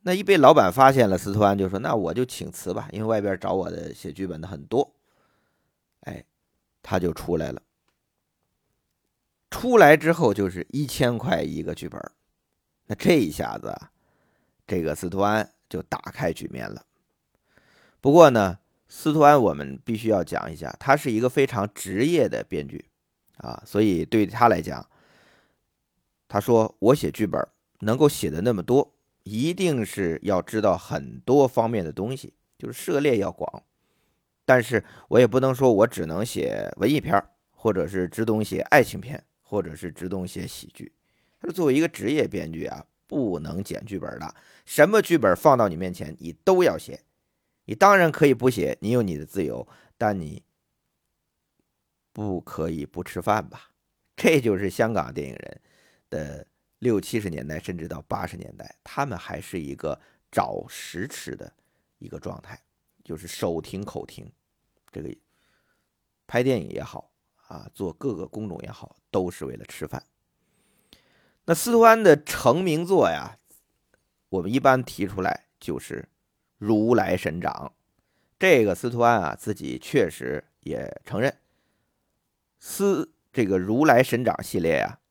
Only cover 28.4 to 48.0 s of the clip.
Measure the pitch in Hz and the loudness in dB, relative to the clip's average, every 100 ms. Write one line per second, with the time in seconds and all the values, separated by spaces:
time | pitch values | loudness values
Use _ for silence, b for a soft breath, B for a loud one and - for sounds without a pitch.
28.4 | 113 107 82 131 - _ _ _ - 107 | -2 -2 2 0 0 _ _ _ -10 -4
29.4 | 151 180 180 135 104 - 90 80 95 92 | -4 -2 -2 -2 -4 -4 -4 -4 -2 -2
30.4 | 82 110 104 90 - 98 67 65 - 139 | -2 0 2 0 -4 -10 -10 -12 2 4
31.4 | 135 - 113 117 82 73 104 131 - _ | 4 2 0 -2 -6 -6 -8 -8 -14 _
32.4 | _ _ 113 113 - 143 143 113 95 - | _ _ -16 -10 -4 0 2 0 -2 -6
33.4 | - - _ _ _ _ _ _ _ _ | -10 -12 _ _ _ _ _ _ _ _
34.4 | - 127 117 113 B B B 117 120 123 | 2 2 4 -2 B B B 4 6 4
35.4 | 131 127 135 101 117 - 80 82 117 - | 0 2 4 4 2 0 -6 -6 -6 -4
36.4 | 67 52 50 - 98 117 - 98 - _ | -4 -4 -8 -4 0 0 2 0 0 _
37.4 | _ _ 113 95 82 95 90 - 113 107 | _ _ -2 0 -2 -2 -4 -2 -2 -2
38.4 | 107 92 - 143 117 95 113 - _ _ | -2 -6 4 4 4 -4 -12 -14 _ _
39.4 | _ 104 82 78 90 - 90 95 87 - | _ -6 -6 -10 -12 -10 -8 -8 -8 -10
40.4 | - - - - - _ _ _ _ _ | -12 -14 -20 -20 -20 _ _ _ _ _
41.4 | - 185 156 135 165 - 104 151 107 95 | -10 -2 2 2 0 -4 -2 0 -2 -4
42.4 | 80 80 78 - - _ _ 147 117 85 | -8 -8 -10 -12 -18 _ _ -4 -2 -4
43.4 | 78 82 98 - - 95 - - - - | -6 -8 -8 -12 -10 -10 -10 -12 -14 -16
44.4 | b b - - 156 214 - 165 107 90 | b b -8 4 6 6 2 2 4 4
45.4 | 156 127 104 82 92 90 76 80 82 80 | 4 4 2 0 -8 -8 -12 -12 -14 -2
46.4 | - 185 165 82 - - _ _ _ _ | 2 4 4 0 -10 -18 _ _ _ _
47.4 | _ _ - 107 196 196 | _ _ -12 4 6 6